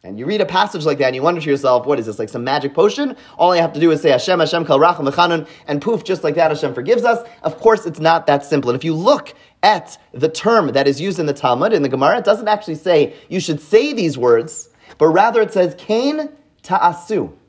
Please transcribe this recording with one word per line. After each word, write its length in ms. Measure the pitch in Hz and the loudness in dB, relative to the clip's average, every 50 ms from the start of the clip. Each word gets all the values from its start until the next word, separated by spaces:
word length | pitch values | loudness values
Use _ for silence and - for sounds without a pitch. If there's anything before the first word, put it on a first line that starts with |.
| _ | _
And 140 | 90 98 107 | -14 -14 -10
you 80 | 127 | -6
read 140 | 156 208 208 | -4 -2 -2
a 60 | 185 | -2
passage 380 | - 175 185 208 208 - 170 151 | -2 0 -2 -2 -2 -4 -4 -2
like 140 | 156 143 139 | -2 0 0
that, 80 | 139 | 0
and 100 | 131 127 | -2 -2
you 60 | 131 | 0
wonder 180 | 135 165 175 165 | -2 -2 -2 -2
to 100 | 151 156 | -2 -2
yourself, 340 | 143 135 135 131 123 123 120 | -2 0 2 2 2 2 2
"What 140 | 135 147 123 | 0 -2 -2
is 80 | 113 | -2
this, 140 | 110 104 104 | -8 -8 -8
like 80 | 107 104 | -8 -8
some 160 | - 123 120 | -8 -8 -4
magic 300 | 127 143 147 131 143 - | -4 -4 -2 -4 -4 0
potion? 420 | 165 185 214 208 277 294 269 240 - - - - - | 2 2 2 2 0 -6 -6 -6 -10 -20 -20 -2 0
All 120 | 160 180 | 2 2
I 60 | 180 | 4
have 160 | 170 165 160 | 2 0 0
to 80 | - 147 | 0 2
do 100 | 160 170 | 2 2
is 100 | 156 147 | 2 2
say, 80 | - 151 | 2 2
'Hashem, 280 | 139 151 - 190 180 170 | 2 2 2 0 0 0
Hashem, 280 | 160 151 170 170 160 | 0 0 0 -4 0
Kel 120 | 147 147 139 | 2 2 4
Rachum 320 | 156 175 180 - 147 135 | 4 4 2 0 -4 -4
V'Chanun,' 380 | 139 - 170 175 170 160 151 - - - _ | 0 0 2 2 2 -2 -4 -8 -20 -18 _
and 160 | - 147 147 | -6 -6 -4
poof, 220 | - 214 233 175 - | -2 -4 -4 -4 -4
just 180 | - 190 180 | -6 -6 -4
like 140 | - 151 143 | -2 -2 0
that, 160 | 170 165 160 | 2 0 0
Hashem 220 | 151 147 156 139 - | 0 -2 -4 -6 -6
forgives 280 | 123 127 190 240 233 | -6 0 0 0 2
us." 240 | 208 240 226 233 - - - _ | 2 0 0 0 -4 -14 -20 _
Of 160 | - - - - | -8 -8 -6 2
course, 280 | - 226 220 214 - | 4 4 4 4 0
it's 120 | 180 156 - | -10 -8 -2
not 300 | 156 160 165 165 - - | 0 2 2 2 2 0
that 160 | 143 139 - | 0 0 0
simple. 260 | - 156 143 139 123 | -2 -2 -2 0 -2
And 60 | 120 | -4
if 80 | 139 - | -2 -4
you 100 | 165 156 | -4 -4
look 400 | 156 180 240 302 - - - - _ _ _ _ _ - | 0 2 2 2 2 0 -14 -20 _ _ _ _ _ 2
at 340 | 202 214 175 - - - _ _ _ | 2 2 0 -4 -12 -20 _ _ _
the 160 | - 127 135 160 | -4 -2 -2 -2
term 440 | 160 - - 208 233 220 170 131 | -2 -2 0 2 2 2 2 2
that 140 | 113 - 139 | 0 2 2
is 140 | 139 139 127 | 2 0 0
used 180 | 165 196 180 - | -4 -6 -4 -4
in 80 | 160 | -4
the 60 | 147 | -4
Talmud, 400 | 139 - - 127 123 123 165 220 | -4 -2 0 0 0 2 0 0
in 100 | 220 190 | 0 0
the 60 | 143 131 | 0 0
Gemara, 300 | 131 131 135 151 - 247 | 0 2 2 2 2 2
it 60 | - | 0
doesn't 220 | - - - 240 | 0 0 0 0
actually 300 | 208 214 208 - - 156 | -2 -2 -2 -2 -10 -10
say, 380 | 151 - 185 170 151 143 - - - - _ | -6 -2 2 2 2 2 0 -4 -18 -14 _
"You 120 | 170 185 | -6 -6
should 200 | - - 156 147 | -4 -4 -6 -6
say 340 | - - - 226 269 294 285 | -4 2 2 2 2 2 -4
these 240 | 226 185 160 135 127 | -2 -4 -4 -2 0
words," 500 | 120 123 117 113 - - - - - _ _ _ _ - - _ | 4 4 4 4 2 -4 -12 -14 -16 _ _ _ _ -20 -2 _
but 100 | 156 160 | 2 4
rather 320 | 160 185 208 233 226 233 | 4 4 2 4 2 0
it 140 | 214 - - | 0 0 2
says, 200 | 196 175 170 175 - | 0 0 0 -2 -10
"Kain 500 | - - 214 226 254 285 302 302 302 285 - _ _ _ _ _ | -6 -2 -2 0 0 0 -2 -2 -6 -8 -12 _ _ _ _ _
ta'asu." 680 | _ - 180 - - 175 170 - - - 220 180 120 - - _ _ | _ -4 -2 2 2 0 0 -2 -8 -4 -4 -4 -4 -6 -10 _ _